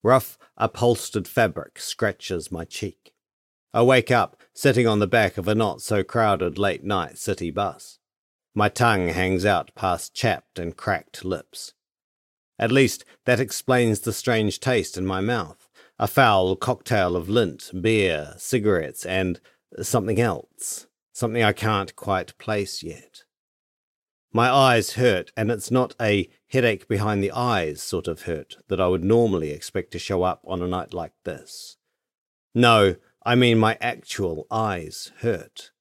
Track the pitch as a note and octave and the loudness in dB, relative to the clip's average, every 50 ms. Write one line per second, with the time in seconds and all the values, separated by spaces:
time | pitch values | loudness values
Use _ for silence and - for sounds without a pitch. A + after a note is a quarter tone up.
0 | - G#2+ B2+ C3 - - - _ _ _ _ - A#2 A2+ - - A#2+ A#2+ A#2+ - | 4 4 4 4 2 -2 -18 _ _ _ _ -4 -4 -4 -2 0 2 2 2 2
1 | - - - G#2+ F#2+ - - - A2+ F#2+ D#2 G2+ - - _ - - - - - | -2 -6 -6 -6 -6 -2 0 0 0 0 0 -6 -12 -12 _ -14 -12 -12 -6 -4
2 | A#2+ G#2 G2 _ - - F#2+ E2+ D#2 - F#2 E2 E2 - - - - F#2+ - _ | -4 -4 -4 _ -8 -6 -6 -6 -6 -8 -10 -10 -10 -10 -10 -10 -10 -10 -10 _
3 | _ - _ _ _ _ _ _ _ _ _ _ _ _ - - A#2 B2 C3 B2+ | _ -20 _ _ _ _ _ _ _ _ _ _ _ _ 0 2 4 6 6 4
4 | A2+ - B2 A#2 F#2+ - _ _ _ _ _ - - C#3 B2+ A#2+ B2 A2+ G#2+ G#2 | 4 4 2 2 2 0 _ _ _ _ _ 0 2 2 4 4 4 4 4 2
5 | G#2 F2+ F2+ A#2 G#2+ F#2 - - F2 G2 G#2+ A2 A2 G2+ D2+ - - - A2 G2+ | 2 2 2 2 2 2 0 -4 -2 -2 0 0 0 -2 -2 -6 -4 -2 -2 -2
6 | F#2 - - A#2+ A2+ G#2+ G2+ F#2 F#2 F2 D2+ F2+ G2+ G2 E2+ - C#2 G2 G#2 F#2 | -2 -2 0 0 2 2 2 0 0 -4 -2 0 -2 -2 -2 -2 -4 -4 -2 -2
7 | E2 C#2+ - - - - F#2+ - - E2+ - G2+ G2+ F#2+ D#2 - - - - _ | -4 -6 -10 -10 -6 -6 -4 -4 -4 -6 -4 -4 -4 -4 -6 -10 -20 -20 -20 _
8 | _ _ _ _ _ _ _ _ _ _ _ G#2 G#2 G#2+ - - A#2+ A#2 A2 F#2+ | _ _ _ _ _ _ _ _ _ _ _ 0 0 0 2 2 2 4 4 2
9 | F2+ E2+ E2 F2+ F#2 F#2 F#2+ F2+ F#2 G#2 G2 E2 C#2+ - _ - - F#2 F2 E2 | 0 0 0 0 0 0 0 0 2 2 0 0 -2 -6 _ -6 -2 -2 -2 -2
10 | - - _ - - A2+ F#2+ C2+ _ _ _ F#2 E2+ E2+ E2 - - G#2+ G2 D#2+ | -6 -12 _ -2 -2 -2 -2 -2 _ _ _ -10 -10 -10 -10 -8 -4 -4 -4 -4
11 | D#2+ _ - - - F#2 F#2 D2+ - _ - - - - _ _ _ _ _ _ | -4 _ -20 -10 -6 -6 -6 -6 -8 _ -18 -18 -18 -18 _ _ _ _ _ _
12 | _ _ _ _ _ _ _ _ _ _ _ - - A2+ A#2+ C3+ C3+ A2+ - - | _ _ _ _ _ _ _ _ _ _ _ -4 -2 2 4 4 4 4 2 -6
13 | - _ _ _ _ - B2 A2+ C3+ G#2+ - - - - B2+ B2 A#2+ A2+ G#2+ G2 | -14 _ _ _ _ 0 0 0 0 -4 -6 -8 -2 0 2 2 2 2 0 0
14 | - A#2 G2+ - - - A#2+ A2+ G#2+ G#2 F#2 - - C3 B2+ A2 F#2 - - F#2+ | -2 -6 -6 -4 -2 0 0 2 2 0 -2 -2 -2 0 0 0 -2 -4 -6 -6
15 | F#2 F#2+ F#2+ F#2+ G2 A2 B2 A#2 F2 D#2 - _ _ _ _ _ - _ _ _ | -4 -4 -2 -2 -2 -2 -2 -4 -4 -8 -12 _ _ _ _ _ -20 _ _ _
16 | G#2+ G2+ - - C3 A#2 G#2 F#2+ F#2 F#2 F#2+ - - B2 B2 - - - A#2 G#2 | -4 0 2 4 4 6 6 4 4 2 0 -2 -2 -4 -4 -6 -4 -2 0 0
17 | F#2 F2 F2 F2+ E2+ F#2 G#2+ A#2+ A2 F2 C#2 C2+ - - - F#2 E2+ A2 A2+ G#2+ | 2 2 0 -2 -2 0 0 2 2 0 -4 -10 -16 -12 -10 -4 0 2 2 2
18 | G2 F#2 E2 D2+ D2+ D#2 E2 - - - - B2 G#2 G#2+ G2 F2 D#2 D2 - - | 2 2 0 -2 -6 -10 -14 -14 -8 -2 -2 0 2 2 2 2 0 -4 -10 -12
19 | - F2+ F#2 F#2+ F#2+ F#2 E2+ - _ _ _ _ _ _ - - G2 - - A#2+ | -8 -4 -2 -2 0 -2 -4 -6 _ _ _ _ _ _ -14 -10 -6 -2 -2 0
20 | F#2+ G#2+ A2 F#2 A#2+ A2+ E2+ - - _ _ _ - - - - - _ _ _ | 0 0 0 2 2 0 0 -4 -8 _ _ _ -12 -12 -12 -12 -14 _ _ _
21 | _ _ _ - B2 A2+ A2 A#2+ A2+ G#2 G#2+ - - A2 G#2+ G2 G2 - - - | _ _ _ -6 -4 -2 0 2 2 2 0 0 -2 0 0 0 -2 -6 -10 -12
22 | - G2+ F#2+ F#2 F2+ - - _ - - G#2+ G#2 G2+ F#2+ - - - E2 D#2 - | -4 -2 -2 -2 -2 -6 -16 _ -6 -4 -4 -4 -4 -6 -8 -12 -12 -14 -14 -16
23 | - _ _ - _ _ _ _ _ _ _ _ _ _ _ _ _ _ _ _ | -20 _ _ -20 _ _ _ _ _ _ _ _ _ _ _ _ _ _ _ _
24 | _ _ _ _ _ _ - A2+ A#2 B2+ B2+ C#3 C3+ C3 A#2+ A2+ G2+ - - A#2+ | _ _ _ _ _ _ 0 2 2 4 6 6 6 6 4 4 2 0 -2 2
25 | B2+ B2 G2+ F2+ - - _ - A2 G#2+ A#2+ G#2 - - A#2+ B2+ B2+ A2+ - _ | 4 4 4 2 -2 -4 _ -4 -2 -2 -2 -4 -4 0 2 2 2 0 -2 _
26 | A#2+ G#2+ G#2 G2+ F2+ - _ _ _ _ - C3 A#2+ A#2 G#2+ F#2+ - _ A2+ G2+ | 0 2 2 2 0 -2 _ _ _ _ 0 2 2 2 0 -2 -4 _ -2 0
27 | G#2 G#2+ G#2 G2+ G2 G2 - A#2+ B2 B2 A2+ F#2+ E2+ D#2 D2+ D2 - - - F2 | 0 0 0 0 -2 -2 -2 0 0 2 2 0 0 -2 -4 -8 -8 -6 -6 -4
28 | D#2 - E2 - - - E2+ D2+ C#2+ _ - _ _ _ G2 F2+ F#2 F2+ F#2 F2+ | -4 -4 -8 -6 -6 -6 -6 -6 -8 _ -20 _ _ _ -2 0 2 2 2 2
29 | E2+ G2 A2+ A#2 A#2 A2 F#2+ F2 D#2+ D2+ D2 - - - _ G2 F2+ _ - F2 | 2 4 4 4 4 2 2 -2 -2 -4 -8 -10 -12 -8 _ -6 -6 _ -10 -12
30 | - - G2+ F2+ F2+ F2+ F2 _ _ - F#2 F#2 F2+ F2+ F2+ F2+ D#2+ - - F2+ | -6 -4 -2 0 0 0 -2 _ _ -8 -6 -6 -4 -4 -4 -6 -6 -8 -10 -10
31 | D#2+ D2+ _ _ _ F2 D#2 - - - - - - - - _ _ _ _ _ | -10 -10 _ _ _ -12 -12 -12 -16 -20 -20 -20 -20 -20 -20 _ _ _ _ _
32 | _ _ _ _ _ _ _ _ _ _ _ A#2 A#2+ A#2+ A2+ A2 G2+ G2 E2+ - | _ _ _ _ _ _ _ _ _ _ _ 4 6 6 8 6 6 4 2 -2
33 | _ _ _ _ _ A#2 A#2+ B2+ B2+ A#2+ A2+ A2+ A2 A2 A2+ - - A#2+ B2 - | _ _ _ _ _ 0 4 4 4 6 4 4 4 2 0 -2 -6 -6 -6 -8
34 | - - - - G2+ F2 E2 D2+ - _ - A2 A2 G#2+ F#2+ F2 D#2+ D#2 - - | -12 -12 -6 -4 -4 -4 -4 -6 -8 _ -4 -2 -2 -2 -4 -6 -8 -10 -14 -14
35 | - - _ - - A#2 G#2+ E2 C#2+ - _ - - - _ _ | -16 -16 _ -4 -2 -2 -2 -2 -6 -14 _ -20 -20 -20 _ _